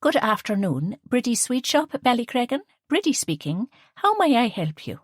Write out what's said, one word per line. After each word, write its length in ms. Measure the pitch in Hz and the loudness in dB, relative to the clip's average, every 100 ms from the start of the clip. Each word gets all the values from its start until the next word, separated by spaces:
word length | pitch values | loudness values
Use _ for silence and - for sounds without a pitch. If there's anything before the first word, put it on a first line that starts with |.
Good 140 | 294 - | 2 2
afternoon, 800 | 220 220 - 202 196 131 156 - - | 2 -2 -2 -2 0 0 -2 -6 -2
Bridie 280 | 247 240 233 | 0 0 -2
Sweet 300 | - 254 - | 0 -2 0
Shop, 260 | 294 302 | 0 0
Ballycregan. 680 | 269 262 240 233 254 247 277 - _ _ | -2 0 0 0 -2 -2 -4 -6 _ _
Bridie 240 | 311 415 | 0 2
speaking. 540 | - - 151 - 165 240 _ _ - | 0 -2 -4 -4 -4 -6 _ _ -2
How 220 | 403 427 | 0 2
may 200 | 349 247 | 4 4
I 100 | 240 | 2
help 380 | 196 160 156 - | 0 -6 -6 -12
you? 140 | - | -14